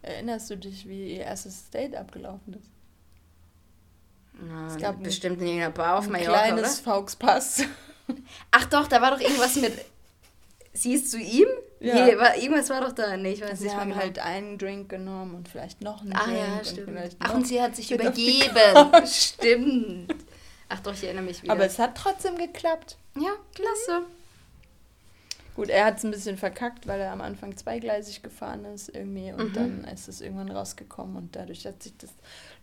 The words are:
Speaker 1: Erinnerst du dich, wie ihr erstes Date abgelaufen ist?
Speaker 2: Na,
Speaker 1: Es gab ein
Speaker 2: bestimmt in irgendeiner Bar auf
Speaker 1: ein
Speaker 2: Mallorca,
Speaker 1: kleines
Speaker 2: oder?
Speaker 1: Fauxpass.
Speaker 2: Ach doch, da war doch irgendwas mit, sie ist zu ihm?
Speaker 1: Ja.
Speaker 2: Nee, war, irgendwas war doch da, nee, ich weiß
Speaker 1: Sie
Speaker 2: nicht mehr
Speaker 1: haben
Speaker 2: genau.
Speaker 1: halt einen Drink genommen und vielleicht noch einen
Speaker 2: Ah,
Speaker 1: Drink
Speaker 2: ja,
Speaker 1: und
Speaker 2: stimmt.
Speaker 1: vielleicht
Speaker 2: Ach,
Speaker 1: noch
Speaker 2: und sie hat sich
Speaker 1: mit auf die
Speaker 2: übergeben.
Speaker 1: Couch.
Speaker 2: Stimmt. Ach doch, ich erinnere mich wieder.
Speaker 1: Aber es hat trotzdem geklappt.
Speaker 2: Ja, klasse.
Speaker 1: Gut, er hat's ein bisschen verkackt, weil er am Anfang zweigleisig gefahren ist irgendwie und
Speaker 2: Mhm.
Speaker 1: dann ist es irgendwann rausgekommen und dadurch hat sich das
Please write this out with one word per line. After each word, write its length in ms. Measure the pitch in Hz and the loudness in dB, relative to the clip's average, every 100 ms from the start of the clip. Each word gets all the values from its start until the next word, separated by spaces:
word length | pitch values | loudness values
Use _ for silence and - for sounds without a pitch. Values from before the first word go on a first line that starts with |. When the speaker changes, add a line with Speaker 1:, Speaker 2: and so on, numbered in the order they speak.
Speaker 1:
Erinnerst 480 | - - 233 226 220 | -12 -10 -8 -8 -10
du 80 | 202 | -14
dich, 300 | 196 196 190 | -14 -16 -14
wie 280 | 196 190 180 | -12 -10 -10
ihr 60 | |
erstes 440 | - 196 - 190 - | -10 -12 -14 -18 -12
Date 260 | - 277 | -8 -8
abgelaufen 580 | - 190 - - 190 - | -10 -14 -16 -16 -16 -18
ist? 160 | 196 - _ _ _ _ - _ _ _ _ _ _ _ _ _ _ _ - | -20 -20 _ _ _ _ -20 _ _ _ _ _ _ _ _ _ _ _ -20
Speaker 2:
Na, 280 | 165 160 160 | -16 -12 -12
Speaker 1:
Es 100 | 160 | -6
gab 200 | 202 190 | -6 -6
ein 60 | |
Speaker 2:
bestimmt 360 | 190 - 180 180 | -6 -4 -4 -2
in 60 | 175 | -2
irgendeiner 240 | 170 165 | -2 -4
Bar 240 | 160 170 190 | -2 2 2
auf 60 | |
Speaker 1:
ein 60 | 208 | 0
Speaker 2:
Mallorca, 180 | 180 170 208 | -2 4 4
Speaker 1:
kleines 360 | 220 220 220 285 | 4 2 0 -2
Speaker 2:
oder? 40 | 240 | 0
Speaker 1:
Fauxpass. 720 | 196 202 - - 247 - - 285 - - - - 262 - - - | -2 -2 0 2 2 2 -2 -2 -6 -20 -16 -12 -10 -12 -20 4
Speaker 2:
Ach 140 | 240 | 4
doch, 220 | - 294 294 | 6 2 4
da 140 | 247 | 4
war 100 | 254 | 4
doch 80 | 269 | 2
irgendwas 360 | 254 277 247 | 0 2 2
mit, 180 | 277 247 - - - - _ _ _ - _ - | 2 0 -2 -16 -20 -20 _ _ _ -20 _ -12
sie 200 | - 247 | -4 0
ist 180 | 269 - | 0 -2
zu 60 | 226 | -6
ihm? 280 | 208 240 466 523 - - | 0 6 6 4 -8 -6
Speaker 1:
Ja. 260 | 233 240 | 2 8
Speaker 2:
Nee, 120 | 254 208 | 8 8
war, 180 | 240 - | 6 4
irgendwas 320 | 269 302 277 | 2 0 2
war 120 | 262 | -2
doch 120 | 254 | -4
da, 220 | 247 208 190 | -4 -4 -2
nee, 160 | 190 | -4
ich 80 | 202 | -6
weiß 180 | 208 190 | -8 -6
Speaker 1:
Sie 60 | |
Speaker 2:
nicht 80 | 202 | -6
mehr 80 | 202 | -4
Speaker 1:
haben 80 | 202 | -4
Speaker 2:
genau. 120 | 190 | -4
Speaker 1:
halt 180 | 190 185 | -4 -6
einen 380 | 175 190 208 202 | -6 -8 -10 -8
Drink 320 | 196 196 196 | -8 -8 -12
genommen 460 | 190 190 190 185 | -12 -10 -10 -10
und 140 | 175 175 | -12 -14
vielleicht 320 | - 175 - | -14 -14 -12
noch 200 | 208 214 | -12 -10
einen 120 | 208 | -6
Speaker 2:
Ah, 120 | 196 | -2
Speaker 1:
Drink 120 | 220 190 | -2 -2
Speaker 2:
ja, 200 | 196 208 | -4 -6
Speaker 1:
und 60 | |
Speaker 2:
stimmt. 240 | 214 185 196 | -8 -10 -10
Speaker 1:
vielleicht 280 | 180 175 - | -10 -10 -6
Speaker 2:
Ach, 60 | - | -2
Speaker 1:
noch 60 | |
Speaker 2:
und 120 | 240 247 | 0 0
sie 140 | 247 | 0
hat 140 | 240 | 0
sich 160 | 247 226 | -4 -4
Speaker 1:
mit 160 | 240 233 | 0 0
auf 60 | |
die 240 | 247 240 262 | 2 2 4
Speaker 2:
übergeben. 520 | 277 233 208 196 294 | 4 8 12 12 12
Speaker 1:
Couch. 160 | 339 - | 10 8
Speaker 2:
Stimmt. 1040 | - - - 233 240 277 254 214 180 175 311 - - - - - | 0 0 2 4 4 4 0 -2 -8 -8 -10 -10 -20 -20 -20 -12
Ach 100 | 185 | -10
doch, 140 | 196 | -8
ich 100 | 196 | -8
erinnere 200 | 185 190 | -8 -6
mich 180 | 185 175 | -8 -8
wieder. 100 | - | -2
Speaker 1:
Aber 120 | - | 2
es 120 | 190 190 | 2 2
hat 160 | 233 - | -2 0
trotzdem 400 | 392 381 381 349 | -4 -2 -4 -4
geklappt. 600 | 339 - 330 320 - - - | -6 -2 -2 -2 -4 -20 -16
Speaker 2:
Ja, 160 | 277 339 415 - | -6 -4 -4 -10
klasse. 520 | - 427 427 480 349 349 - - - - - - _ - _ - - _ - - | -6 -4 -2 -2 -4 -4 -16 -20 -20 -20 -20 -20 _ -20 _ -20 -20 _ -18 -14
Speaker 1:
Gut, 140 | - - | -8 0
er 160 | 190 | 4
hat's 180 | 214 208 | 4 2
ein 60 | 220 | -6
bisschen 260 | 208 202 190 | -6 -8 -6
verkackt, 500 | 196 - 240 247 - | -6 -6 -10 -10 -8
weil 120 | 196 | -6
er 120 | 190 | -6
am 100 | 190 | -8
Anfang 340 | - 202 202 | -10 -10 -14
zweigleisig 680 | 196 - 233 226 208 208 - | -12 -8 -8 -4 -6 -6 -16
gefahren 420 | 226 - 214 208 | -18 -14 -12 -12
ist 240 | 202 208 - | -14 -16 -16
irgendwie 420 | - 196 196 190 | -12 -10 -10 -10
und 160 | - 220 | -8 -6
Speaker 2:
Mhm. 40 | |
Speaker 1:
dann 300 | 202 233 196 | -4 -4 -6
ist 240 | - 190 - | -14 -16 -16
es 120 | 185 | -14
irgendwann 280 | - 190 196 | -12 -10 -10
rausgekommen 680 | 196 196 - 202 - 190 | -10 -10 -14 -18 -16 -14
und 200 | 185 175 | -14 -14
dadurch 320 | 190 185 175 202 | -14 -16 -14 -16
hat 160 | 196 | -16
sich 120 | 214 - | -20 -20
das 120 | 202 - - - - - | -20 -20 -20 -20 -20 -18